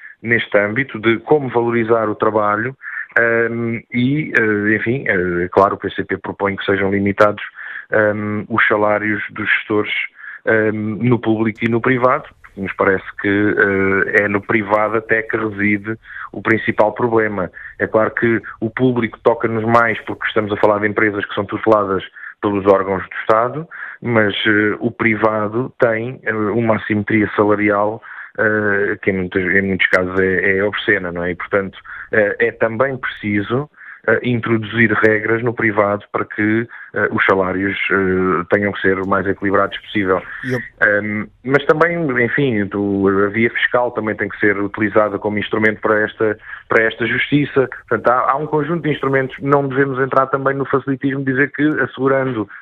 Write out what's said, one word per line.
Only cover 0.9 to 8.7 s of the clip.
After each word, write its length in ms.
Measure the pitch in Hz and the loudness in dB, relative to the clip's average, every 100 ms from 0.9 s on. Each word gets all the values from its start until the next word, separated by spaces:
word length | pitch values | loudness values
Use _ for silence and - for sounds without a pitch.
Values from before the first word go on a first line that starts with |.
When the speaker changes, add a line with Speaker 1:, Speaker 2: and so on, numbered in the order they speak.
| 110 | -2
Speaker 1:
de 200 | 110 113 | 0 -2
como 280 | - 151 127 | 2 0 2
valorizar 600 | 120 117 117 110 117 107 | -2 0 0 2 2 0
o 60 | 101 | 0
trabalho, 600 | 110 107 104 107 120 135 - - - 113 | 0 2 2 0 -2 -8 -12 -12 -4 0
ehm, 640 | 117 117 117 117 117 113 - | 2 2 0 -2 -4 -4 -4
e, 380 | 120 127 147 - 117 | -2 0 0 0 0
eh, 380 | 110 104 104 107 | 2 2 2 0
enfim, 300 | 113 135 - | 0 -2 -2
eh, 420 | 95 90 87 90 | -2 0 -2 0
claro, 240 | 101 98 101 | 4 4 2
o 20 | |
P 120 | 95 | -6
C 120 | - | -6
P 140 | 90 92 | -6 -6
propõe 380 | - 90 98 95 | -6 -4 -4 -2
que 100 | - | -2
sejam 260 | 98 98 | 0 0
limitados, 520 | 101 101 98 104 104 - - - - - | 0 0 2 2 2 -10 -16 -16 -16 -2
ehm, 540 | 107 107 107 104 104 - | 0 2 0 -4 -4 -2
os 160 | 110 | 0
salários 560 | - | 2